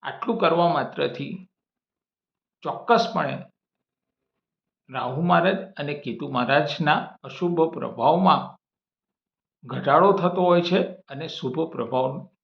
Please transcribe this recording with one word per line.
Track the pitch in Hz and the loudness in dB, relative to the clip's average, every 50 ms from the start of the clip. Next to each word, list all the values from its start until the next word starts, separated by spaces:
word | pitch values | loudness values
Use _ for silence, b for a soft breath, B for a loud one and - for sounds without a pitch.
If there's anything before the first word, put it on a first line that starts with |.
| - | -10
આટલું | 143 139 - - - 226 185 | -10 -10 -8 -4 -4 -2 0
કરવા | 190 165 165 170 170 170 - | 2 2 2 4 2 2 2
માત્રથી | 147 131 - - - 143 139 - - 139 139 - - - _ _ _ _ _ _ _ _ _ _ _ _ _ _ _ _ _ _ _ _ _ _ _ _ | 0 -2 -4 -4 -4 -4 -4 -4 -6 -10 -10 -10 -14 -14 _ _ _ _ _ _ _ _ _ _ _ _ _ _ _ _ _ _ _ _ _ _ _ _
ચોક્કસપણે | 156 - - - - 226 220 - - - 180 156 139 135 - - _ _ _ _ _ _ _ _ _ _ _ _ _ _ _ _ _ _ _ _ _ _ _ _ _ _ _ _ _ | -8 -8 -8 0 2 2 2 2 0 -2 -4 -4 -4 -6 -10 -12 _ _ _ _ _ _ _ _ _ _ _ _ _ _ _ _ _ _ _ _ _ _ _ _ _ _ _ _ _
રાહુ | 131 131 117 123 131 139 170 | -10 -8 -6 -6 -4 -2 2
મહારાજ | 175 180 170 170 185 196 190 - - - | 4 4 4 4 2 0 0 -6 -10 -10
અને | - 147 143 147 | -10 -8 -8 -8
કેતુ | - - 127 113 113 143 139 | -8 -6 -8 -8 -8 -8 -6
મહારાજના | 139 127 123 120 135 147 151 147 - - 165 147 151 - - - - _ _ | -4 -2 0 2 4 2 2 0 -2 -2 0 2 2 0 0 -6 -14 _ _
અશુભ | 135 - - 185 175 170 160 160 165 - | -18 -10 -4 -4 -2 2 2 0 0 0
પ્રભાવમાં | - 127 117 - 117 117 135 160 175 190 180 156 139 - - - _ _ _ _ _ _ _ _ _ _ _ _ _ _ _ _ _ _ _ _ _ _ | -6 -10 -10 -6 0 2 4 4 4 4 4 4 2 0 -6 -16 _ _ _ _ _ _ _ _ _ _ _ _ _ _ _ _ _ _ _ _ _ _
ઘટાડો | 127 - 127 - 139 139 156 180 202 196 | -12 -10 -4 0 4 6 6 8 6 6
થતો | 190 175 180 180 190 180 | 4 2 0 0 2 2
હોય | 180 175 175 170 | 4 4 4 4
છે | - 180 143 143 - - | 2 0 0 0 0 -6
અને | - _ _ 139 135 160 160 | -14 _ _ -12 -12 -10 -10
શુભ | - - - 131 123 156 | -10 -8 -8 -6 -4 -4
પ્રભાવ | 165 160 - - 120 113 123 127 131 131 143 185 - - _ _ | -4 -4 -4 -6 -6 -2 -2 -2 -2 -2 -4 -6 -12 -16 _ _